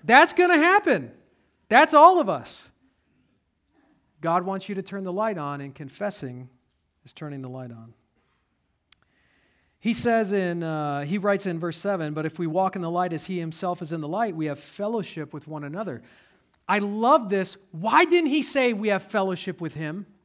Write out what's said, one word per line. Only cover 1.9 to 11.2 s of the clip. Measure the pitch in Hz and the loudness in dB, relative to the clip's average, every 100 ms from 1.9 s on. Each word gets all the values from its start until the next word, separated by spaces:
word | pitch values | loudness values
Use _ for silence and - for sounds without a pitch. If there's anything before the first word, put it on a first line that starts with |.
all | 302 320 370 | 10 10 8
of | 220 | 2
us. | 147 113 - - _ _ _ _ _ _ _ _ _ _ _ _ _ _ _ | -2 -6 -16 -18 _ _ _ _ _ _ _ _ _ _ _ _ _ _ _
God | 165 180 | -2 0
wants | 185 190 190 | -2 -8 -8
you | 196 | -10
to | |
turn | 190 196 | -8 -10
the | 190 | -8
light | 180 220 190 | -4 -4 -4
on, | 143 143 | -8 -8
and | 139 | -12
confessing | 131 139 - 208 - 131 123 127 _ _ _ _ _ 139 | -14 -18 -8 -8 -8 -12 -14 -18 _ _ _ _ _ -20
is | |
turning | - 151 139 | -16 -12 -12
the | 131 | -12
light | 131 127 | -12 -14
on. | 117 113 _ _ _ _ _ _ _ _ _ _ - _ _ _ _ _ _ _ _ | -16 -20 _ _ _ _ _ _ _ _ _ _ -20 _ _ _ _ _ _ _ _
He | 226 | -4
says | 233 240 226 208 | -2 0 0 0
in, | 196 180 170 | -2 -2 -4
uh, | 165 156 147 139 147 | -4 -4 -4 -4 -4
he | |
writes | 202 | -2